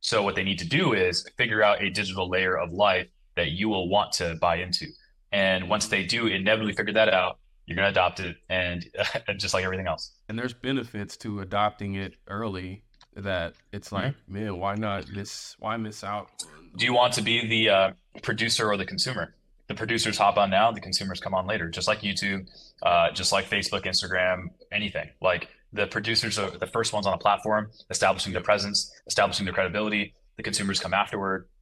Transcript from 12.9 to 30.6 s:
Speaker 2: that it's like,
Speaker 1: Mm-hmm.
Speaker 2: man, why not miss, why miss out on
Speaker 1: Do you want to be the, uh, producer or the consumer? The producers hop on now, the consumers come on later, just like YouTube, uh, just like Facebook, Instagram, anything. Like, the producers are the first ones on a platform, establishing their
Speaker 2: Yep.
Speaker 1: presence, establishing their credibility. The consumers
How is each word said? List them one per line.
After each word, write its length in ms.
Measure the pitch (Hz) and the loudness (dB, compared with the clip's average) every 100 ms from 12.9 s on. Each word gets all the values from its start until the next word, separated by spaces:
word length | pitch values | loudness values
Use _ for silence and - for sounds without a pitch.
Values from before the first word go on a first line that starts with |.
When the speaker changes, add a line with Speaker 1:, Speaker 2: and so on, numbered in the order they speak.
| _ - | _ -20
Speaker 2:
that 400 | - 98 92 85 - _ | -10 -4 -2 -4 -8 _
it's 200 | 101 - | -14 -8
like, 220 | 98 107 | -4 -4
Speaker 1:
Mm-hmm. 180 | 143 _ | -4 _
Speaker 2:
man, 260 | 98 107 92 | -8 -6 -4
why 160 | 98 104 | -2 -2
not 320 | 107 98 69 | -2 -4 -6
miss, 460 | 98 98 - - - | -10 -10 -12 -14 -10
why 180 | - 113 | -6 -4
miss 260 | 110 104 | -6 -8
out 280 | 101 104 95 _ | -8 -8 -8 _
on 260 | - - - - | -16 -16 -20 -4
Speaker 1:
Do 80 | 123 | 2
you 80 | |
want 180 | 120 123 | 4 4
to 80 | 120 | 4
be 240 | 107 117 113 | 0 0 2
the, 220 | 113 110 | 2 6
uh, 220 | 98 95 95 _ - | 6 4 0 _ -12
producer 460 | - 107 113 - 110 | -6 -2 0 2 2
or 60 | 101 | 0
the 100 | 92 | -2
consumer? 480 | 98 - 117 82 _ _ _ _ | -4 -4 -4 -6 _ _ _ _
The 60 | |
producers 420 | 98 110 117 110 101 | -6 -2 0 0 4
hop 200 | 101 101 | 4 6
on 120 | 98 | 4
now, 220 | 95 113 | 6 4
the 80 | 107 | 2
consumers 400 | 95 95 98 90 | -4 -4 -2 -6
come 140 | - | -4
on 120 | 95 92 | -2 -2
later, 220 | 107 85 | -2 -4
just 180 | 82 110 | -4 -2
like 140 | 107 | -2
YouTube, 480 | 104 95 101 98 92 - - _ | -2 -2 -2 -4 -8 -20 -20 _
uh, 280 | - 87 85 | 2 4 4
just 180 | - 90 | 2 0
like 160 | 98 95 | 0 0
Facebook, 320 | 101 98 98 | -2 -2 -4
Instagram, 640 | 92 90 95 92 92 90 87 - - | -2 -2 -2 0 0 0 -4 -16 -8
anything. 380 | 104 104 80 78 _ | -6 -4 -6 -10 _
Like, 280 | 92 87 - - _ | 0 0 -4 -18 _
the 140 | - 101 | -4 -2
producers 520 | 113 107 113 113 101 | -2 0 0 0 -2
are 120 | 95 | -4
the 160 | - 95 | -4 -4
first 260 | 117 113 | -2 0
ones 140 | 107 98 | 0 0
on 80 | |
a 40 | 90 | 2
platform, 520 | 107 101 110 107 107 - - | 2 2 2 0 -2 -12 -8
establishing 420 | - 101 95 - | 0 2 2 -2
their 80 | 90 | -4
Speaker 2:
Yep. 40 | - | 2
Speaker 1:
presence, 460 | 104 98 101 - - - | 2 2 -4 -4 -12 -6
establishing 380 | - 101 - 95 | 2 2 2 -4
their 80 | |
credibility. 600 | 87 92 104 107 104 101 _ _ - | 0 0 0 0 -2 -2 _ _ -10
The 60 | |
consumers 380 | 110 101 | -6 -2